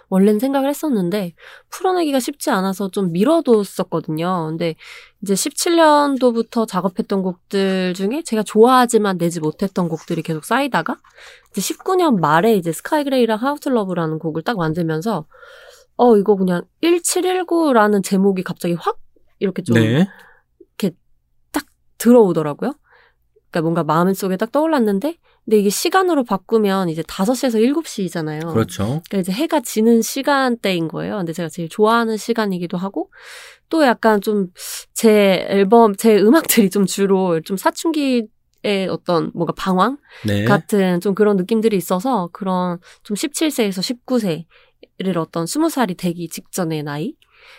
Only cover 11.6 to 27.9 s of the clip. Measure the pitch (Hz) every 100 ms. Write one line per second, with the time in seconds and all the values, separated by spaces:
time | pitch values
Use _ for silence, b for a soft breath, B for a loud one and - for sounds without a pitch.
11.6 | 190 311 - 370 330 220 151 156 214 214
12.6 | 165 160 - 311 285 262 226 214 254 294
13.6 | 294 247 190 175 160 156 165 160 160 226
14.6 | 160 160 165 156 190 190 156 b b b
15.6 | b b b - 247 214 196 202 185 175
16.6 | - _ 330 349 - 370 349 370 349 339
17.6 | 320 240 208 208 - 196 196 190 170 170
18.6 | 175 170 392 466 - _ _ - 196 185
19.6 | 175 113 110 127 196 b b b b _
20.6 | _ - 196 - _ _ _ _ _ 294
21.6 | - _ _ - 226 247 202 165 151 143
22.6 | 202 294 _ _ _ _ _ _ _ 180
23.6 | 160 170 156 156 175 196 190 185 226 277
24.6 | 320 302 214 196 277 339 _ _ - 214
25.6 | 202 196 349 381 370 311 240 190 - 226
26.6 | 208 190 180 156 - - 196 254 269 220
27.6 | 233 294 311